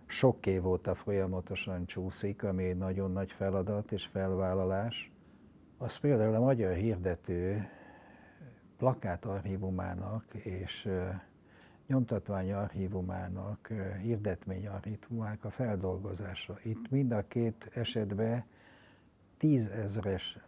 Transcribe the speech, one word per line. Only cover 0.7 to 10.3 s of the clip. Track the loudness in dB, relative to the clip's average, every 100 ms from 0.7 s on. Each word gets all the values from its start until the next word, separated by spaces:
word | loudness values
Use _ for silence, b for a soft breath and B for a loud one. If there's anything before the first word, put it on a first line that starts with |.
| 2 0
folyamatosan | -2 0 0 2 -2 -4 -6 -4 -4 -4
csúszik, | -4 -6 -2 -4 -2
ami | 0 2
egy | 0 0
nagyon | 0 0 0
nagy | 0 -2
feladat | 0 0 2 0 -2 -2
és | -4 -4
felvállalás. | -2 0 2 2 2 2 2 0 -4 -10 -16 B B B B -20 -8
Az | -6 0
például | 4 6 6
a | 6
Magyar | 6 4 4
Hirdető | 2 2 2 0 -2 -2 0 0 0 -4 B B B B B B B -20 -20 -16 0
plakátarchívumának | 2 2 0 -2 -2 -4 -2 -2 -2 -2 -2 -4 -4 -6 -8